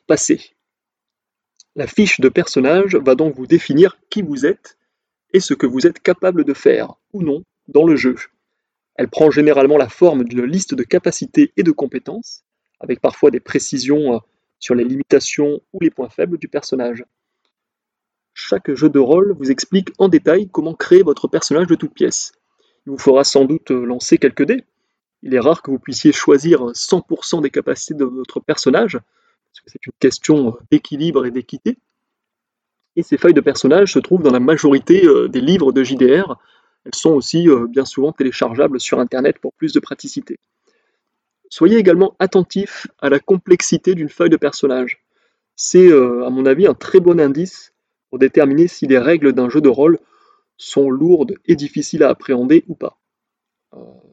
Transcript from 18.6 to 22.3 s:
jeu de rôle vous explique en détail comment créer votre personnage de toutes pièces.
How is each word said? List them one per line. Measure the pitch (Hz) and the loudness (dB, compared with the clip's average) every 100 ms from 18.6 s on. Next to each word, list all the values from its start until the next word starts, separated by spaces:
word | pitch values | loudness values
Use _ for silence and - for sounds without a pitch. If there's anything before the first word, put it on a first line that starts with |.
| - | -6
jeu | 131 151 | -2 2
de | 139 | 2
rôle | 127 170 202 165 | 2 2 2 -2
vous | 135 | -4
explique | 131 - 196 190 - | -4 -2 -4 -4 0
en | 196 | 2
détail | 160 156 180 196 | 2 2 0 -2
comment | - 156 | -6 -6
créer | 160 - 185 | -8 2 4
votre | 170 135 - | 4 -2 -4
personnage | 160 - 151 175 | -6 -2 -2 0
de | 160 | -2
toutes | 151 | -2
pièces. | - 127 - - | -4 -4 -4 -12